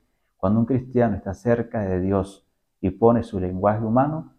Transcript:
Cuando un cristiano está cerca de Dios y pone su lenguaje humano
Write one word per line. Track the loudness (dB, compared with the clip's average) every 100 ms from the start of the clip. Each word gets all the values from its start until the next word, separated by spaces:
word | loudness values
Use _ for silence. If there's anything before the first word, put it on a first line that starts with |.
| _ _ _ _
Cuando | 0 0
un | 2
cristiano | -2 0 0 0 -2
está | -6
cerca | -6 -2 0 -2 -4
de | -2 -2
Dios | 0 0 -2 -10 _ _ _ _
y | -4
pone | 2 4 4
su | 0 -6
lenguaje | -4 0 0 0
humano | 0 2 0 -2 -10